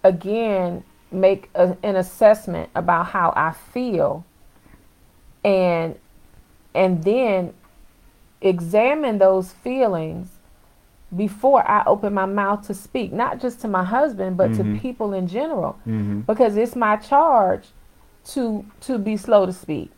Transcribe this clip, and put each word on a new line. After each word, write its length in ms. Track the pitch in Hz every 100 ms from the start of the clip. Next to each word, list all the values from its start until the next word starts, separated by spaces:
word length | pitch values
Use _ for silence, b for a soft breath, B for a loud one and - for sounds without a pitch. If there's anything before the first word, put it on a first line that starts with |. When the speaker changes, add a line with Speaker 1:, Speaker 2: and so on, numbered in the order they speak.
Speaker 1:
again, 800 | 196 180 185 220 226 196 180 175 - _ _
make 380 | 185 190 190 -
a, 220 | - 180 -
an 100 | 208 190
assessment 720 | 185 - 220 214 - 165 165
about 320 | - 170 170 175
how 260 | 196 170 -
I 160 | 156
feel 720 | 156 - 247 247 180 143 151 175 _ - b b b b _ _ _ - _
and, 520 | 202 190 180 170 165 - _ - - - _ _ _
and 280 | - 185 175
then 480 | 175 240 240 190 175 - _ _ - _ _ _ _ _
examine 760 | 190 180 170 208 247 311 277 208
those 340 | 190 190 185
feelings 760 | - 247 262 233 175 160 165 185 - _ _ _ _ _ _ - 180
before 520 | 208 208 262 269 -
I 140 | 208 -
open 280 | 208 208
my 120 | 202 190
mouth 400 | 202 196 208 208
to 60 |
speak, 380 | 196 - 262 202
not 280 | 202 254 254
just 200 | 254 247
to 60 | 226
my 160 | 190
husband, 520 | 180 240 302 208 190 185
but 120 | 190
to 80 | 220
Speaker 2:
Mm-hmm. 160 | 208 208
Speaker 1:
people 340 | 254 247 208
in 140 | 196 180
general. 460 | 202 311 262 - - 117
Speaker 2:
Mm-hmm. 340 | 110 104 101
Speaker 1:
Because 360 | 117 214 233 208
it's 200 | 233 240
my 200 | 220 214
charge 720 | - 285 320 247 190 196 - - - _ _ _ -
to, 380 | 285 233 214 202 -
to 160 | - 247
be 180 | 202 214
slow 280 | 190 208 185
to 60 |
speak. 380 | 185 - 151 -